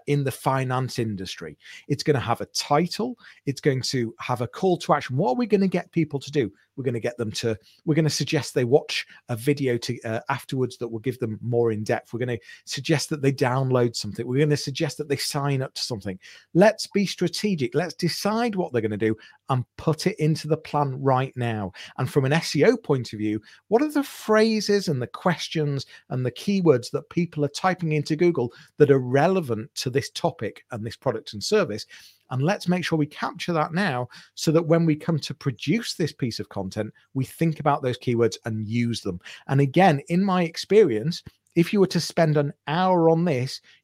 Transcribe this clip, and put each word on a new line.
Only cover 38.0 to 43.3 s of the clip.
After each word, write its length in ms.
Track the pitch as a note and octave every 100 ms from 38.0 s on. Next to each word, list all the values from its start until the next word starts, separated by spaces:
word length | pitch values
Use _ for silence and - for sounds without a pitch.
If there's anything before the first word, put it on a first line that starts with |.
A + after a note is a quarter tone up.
| - A#2 A2+ - A#2
and 200 | A2 G#2+
use 360 | A#2 A#2 A2+
them. 180 | G#2 F2+ - - -
And 120 | C#3
again, 400 | C#3 E3+ F#3+ C#3 -
in 160 | E3+
my 200 | G3 F3+
experience, 760 | E3 - - G#3 F#3 G#2+ C#3 E3+ - - _ -
if 160 | E3+
you 80 | G#3
were 60 | F#3
to 120 | F3+
spend 380 | - - D#3+ D3+
an 140 | C#3+ - -
hour 440 | D#3+ F#3 F3+ E3
on 140 | E3
this, 340 | F3